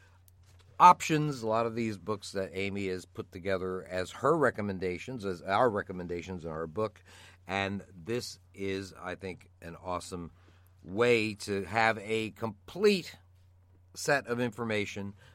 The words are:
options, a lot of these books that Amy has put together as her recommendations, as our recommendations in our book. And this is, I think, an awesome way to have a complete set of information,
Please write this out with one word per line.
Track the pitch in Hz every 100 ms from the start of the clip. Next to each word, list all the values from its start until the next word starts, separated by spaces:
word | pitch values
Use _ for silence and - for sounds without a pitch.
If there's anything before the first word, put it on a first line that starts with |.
| - - - - - - - -
options, | 175 170 - 156 151 135
a | 110
lot | 113 117
of |
these | 113 113 101
books | 85 101 -
that | 98 92
Amy | 95 98 101 98
has | 92
put | 85 - -
together | 95 90 95 92 92 78
as | 92 90
her | - 135 165
recommendations, | 127 - 104 95 92 90 - 127 98
as | 87
our | 80 101 127
recommendations | 101 92 92 87 87 85 90 80
in |
our | 80 82
book. | 78 107 - - - - - -
And | 98 98 101 - 95
this | 82 120 - - -
is, | - 98 95 95 -
I | 90 87
think, | 95 85 - -
an | 85 82
awesome | 92 90 - 90 82 - - - - -
way | - 95 120 120 107 101
to | - 98
have | 90 110 113 110
a | 101 113 110
complete | - 113 104 - 170 208 190 - - - - - - _ - _
set | - - 143 101
of | 120
information, | 123 113 113 107 98 104 98 - -